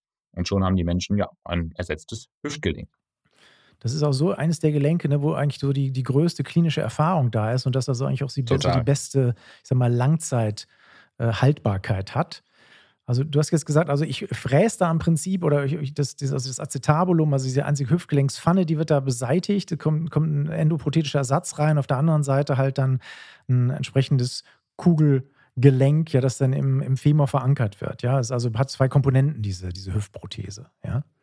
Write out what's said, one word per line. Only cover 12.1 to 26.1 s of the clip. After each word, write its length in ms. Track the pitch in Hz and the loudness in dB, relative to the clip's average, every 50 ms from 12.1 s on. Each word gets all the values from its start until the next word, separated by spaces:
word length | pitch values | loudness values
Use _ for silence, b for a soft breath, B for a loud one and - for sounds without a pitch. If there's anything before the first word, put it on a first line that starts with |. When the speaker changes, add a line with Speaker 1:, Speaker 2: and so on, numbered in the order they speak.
| - | -4
Speaker 2:
hat. 280 | 131 170 - - - _ b b b b b b b b b b b b | -4 -4 -4 -6 -18 _ b b b b b b b b b b b b
Also 180 | - 123 123 139 | -4 -2 -2 -2
du 160 | 160 143 143 | 0 0 0
hast 100 | 151 - | 0 2
jetzt 160 | - 156 - | 0 -2 -2
gesagt, 240 | - 147 151 170 151 | 0 0 0 2 2
also 140 | 143 143 156 | 0 -2 -2
ich 240 | - 131 - - - | -4 -4 -8 -8 -8
fräse 480 | 120 - - - 127 147 196 226 - - | -8 -8 -4 0 2 4 4 4 2 0
da 120 | 185 170 | 0 0
im 100 | 165 165 | 0 0
Prinzip 420 | - - 165 156 - 190 190 190 175 | 2 0 0 0 0 -4 -4 -2 0
oder 220 | 160 143 143 139 | 0 0 2 0
ich, 80 | 135 135 | 0 -2
ich, 220 | - 147 135 147 | -4 -4 -6 -4
das, 200 | - 143 135 - | -4 -4 -4 -4
das, 180 | - 143 135 147 | -6 -6 -4 -4
also 160 | 135 123 131 | -4 -4 -6
das 120 | 127 - | -8 -10
Acetabulum, 720 | - 143 - 135 - - 151 156 180 185 180 165 156 151 139 | -10 -8 -8 -8 0 0 2 2 4 2 2 2 2 2 2
also 120 | 135 131 | 0 -2
diese 200 | 131 127 139 - | -2 -2 -2 0
einzige 260 | - 147 139 143 117 | 0 -2 -2 0 0
Hüftgelenkspfanne, 760 | 160 175 - - - 139 135 139 - - - 160 175 190 185 | 0 -2 0 0 0 2 2 0 -2 -2 0 2 2 2 2
die 120 | 156 165 151 | 0 0 -2
wird 120 | 165 156 | 0 2
da 100 | 156 143 | 0 0
beseitigt, 720 | 131 135 127 120 127 117 139 185 180 - 202 202 - - 175 | 2 0 -2 -2 0 0 0 0 0 0 -2 -2 -2 -4 -8
da 40 | |
kommt, 360 | 147 - 156 156 151 165 160 - | -2 -2 0 0 0 -2 -2 0
kommt 160 | 147 156 160 | 0 0 0
ein 180 | 151 143 143 151 | 0 -2 -2 -2
endoprothetischer 720 | 160 - 160 151 165 151 - 156 131 165 156 143 - 143 | -2 0 2 2 2 0 -2 0 0 0 0 0 0 -2
Ersatz 400 | 139 120 135 170 180 - - - | 0 2 0 -2 -2 -4 -4 0
rein, 180 | 147 151 156 | 2 2 2
auf 120 | 147 135 - | 2 2 0
der 80 | 143 | 0
anderen 260 | 127 147 165 160 151 143 | 0 2 2 2 2 2
Seite 340 | 139 135 135 147 - 143 | 2 2 0 2 0 0
halt 220 | 123 135 135 135 - | 0 2 0 0 0
dann 220 | 135 131 131 123 B B B B B B B B B - | 0 0 0 0 B B B B B B B B B 0
ein 220 | 131 123 123 123 | 0 2 2 0
entsprechendes 760 | 131 - 135 - - 135 131 - 147 131 123 127 - - b b b b b _ _ | -2 -4 -6 -2 0 0 2 2 2 0 0 -2 -4 -10 b b b b b _ _
Kugelgelenk, 1400 | - - 180 170 156 160 147 139 131 131 - _ _ _ _ _ - 123 139 135 127 135 139 147 156 165 - | 0 2 2 4 6 4 4 4 2 0 -4 _ _ _ _ _ 6 6 6 6 8 4 4 4 2 0 2